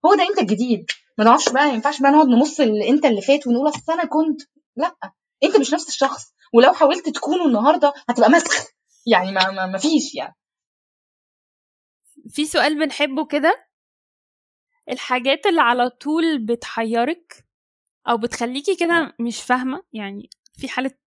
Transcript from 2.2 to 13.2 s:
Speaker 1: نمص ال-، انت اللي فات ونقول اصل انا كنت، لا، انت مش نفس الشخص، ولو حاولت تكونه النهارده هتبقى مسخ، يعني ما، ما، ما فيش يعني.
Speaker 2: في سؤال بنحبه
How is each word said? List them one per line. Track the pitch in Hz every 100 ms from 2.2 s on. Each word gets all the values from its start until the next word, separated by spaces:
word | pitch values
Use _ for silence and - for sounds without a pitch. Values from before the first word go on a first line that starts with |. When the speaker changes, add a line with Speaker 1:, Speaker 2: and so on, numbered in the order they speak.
| 285
Speaker 1:
نمص | 240 294 -
ال-، | 240 214 208
انت | 294
اللي | 311 208
فات | - 294 254
ونقول | 240 294
اصل | 294 -
انا | 330
كنت، | 330 302 320 302 - _ _ -
لا، | 349 _ - _ _ _
انت | 285 415
مش | 269
نفس | 320 -
الشخص، | - 254 - - _ _
ولو | 233 262
حاولت | 359 285 359 320
تكونه | - 285 359 320
النهارده | 220 254 349 285 285 -
هتبقى | 226 220
مسخ، | 285 - - - _ _ _ -
يعني | 190 190
ما، | 190 190
ما، | 190 185
ما | 190
فيش | 302 302 -
يعني. | 143 135 _ _ _ _ _ _ _ _ _ _ _ _ _ _ _ _ _ _ _ -
Speaker 2:
في | -
سؤال | 302 311 285 302
بنحبه | 302 - 294 269